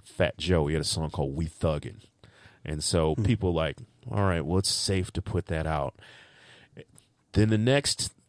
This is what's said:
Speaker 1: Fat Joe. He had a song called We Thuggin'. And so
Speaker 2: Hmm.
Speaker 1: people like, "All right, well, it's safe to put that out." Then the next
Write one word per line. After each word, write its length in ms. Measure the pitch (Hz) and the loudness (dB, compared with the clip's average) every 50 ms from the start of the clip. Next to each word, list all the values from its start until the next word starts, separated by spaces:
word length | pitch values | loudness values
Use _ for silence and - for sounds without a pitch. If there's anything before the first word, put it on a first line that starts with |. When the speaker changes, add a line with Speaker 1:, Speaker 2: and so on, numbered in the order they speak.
| - | -20
Speaker 1:
Fat 320 | - - - 92 - - | -10 -2 0 0 0 0
Joe. 300 | - - 85 92 82 76 | -2 0 2 2 4 2
He 80 | 73 78 | 2 0
had 80 | 80 71 | -2 -2
a 20 | |
song 240 | - - 80 80 76 | -2 -2 -4 -4 -4
called 260 | - - 73 69 69 | -2 -4 -4 -2 -2
We 120 | 76 82 | -4 -4
Thuggin'. 560 | 80 - - - 82 78 73 67 67 - - - _ _ _ _ - _ - - - - _ - | -4 -4 -2 -2 -2 -2 -2 -4 -10 -14 -16 -20 _ _ _ _ -20 _ -20 -20 -20 -20 _ -10
And 220 | - 78 76 76 | -8 -6 -4 -2
so 300 | - - 87 80 78 78 | 0 2 2 4 2 2
Speaker 2:
Hmm. 80 | - 107 | 2 2
Speaker 1:
people 320 | 104 120 104 - 92 87 | 2 2 2 2 0 0
like, 240 | 80 80 78 69 - - - _ _ - 123 | 0 0 -2 -4 -8 -12 -20 _ _ -12 -6
"All 140 | 110 104 101 | -2 0 2
right, 200 | 98 90 85 73 | 2 2 0 0
well, 140 | 73 87 95 | 0 2 2
it's 100 | 98 - | 2 2
safe 420 | - - - - 98 95 90 - - | 0 0 0 0 0 0 0 -2 -4
to 80 | - - | -6 -6
put 240 | - - 87 80 | -4 -2 -4 -2
that 200 | - 85 80 78 | -2 -2 -2 -2
out." 280 | 78 78 76 69 67 - - - - - - - - - - - - - - - - - - 76 _ _ - - _ _ _ _ _ - | 0 0 -2 -2 -4 -6 -10 -18 -20 -20 -20 -20 -20 -20 -20 -20 -20 -20 -20 -20 -20 -20 -20 -20 _ _ -20 -20 _ _ _ _ _ 2
Then 160 | 101 107 107 | 2 4 4
the 80 | 110 | 4
next 560 | 107 107 123 135 143 143 - - - - - - _ _ | 4 4 4 2 2 2 0 -2 -4 -4 -8 -10 _ _